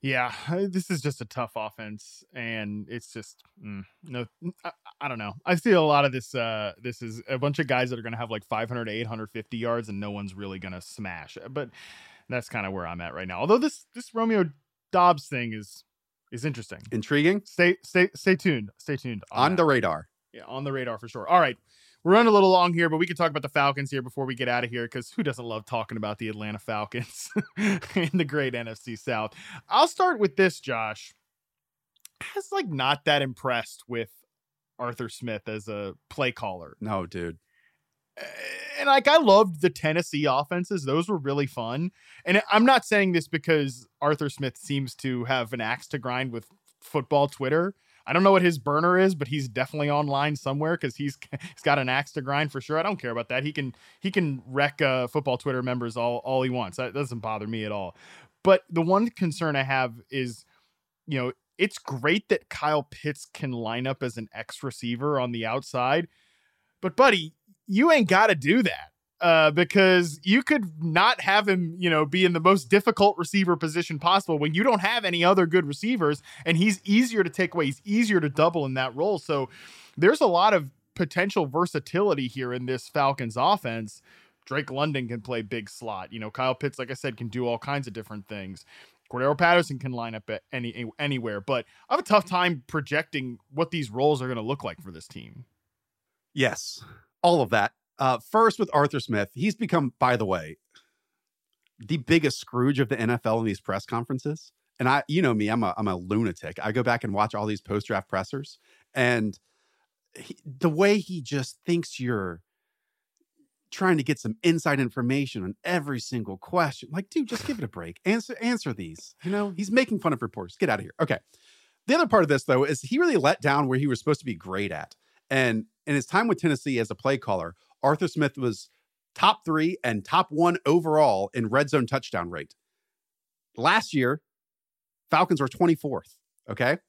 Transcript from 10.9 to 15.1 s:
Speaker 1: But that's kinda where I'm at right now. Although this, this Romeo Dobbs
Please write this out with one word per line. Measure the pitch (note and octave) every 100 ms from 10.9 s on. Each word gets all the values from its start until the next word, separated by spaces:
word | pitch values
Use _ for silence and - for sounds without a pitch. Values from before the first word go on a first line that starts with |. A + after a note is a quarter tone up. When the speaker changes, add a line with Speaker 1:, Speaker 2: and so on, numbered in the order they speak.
| - G2+ F2 D2 - A2
Speaker 1:
But | C3+ B2+ - - - - - _
that's | B2+ A#2
kinda | A2 G2
where | F#2+ E2+
I'm | E2+
at | E2+
right | C2+ F#2
now. | F2+
Although | C#3 A3+
this, | D4 - _
this | - -
Romeo | A3+ A3+ A3 F3 C#3 _ _ _
Dobbs | F#3 F3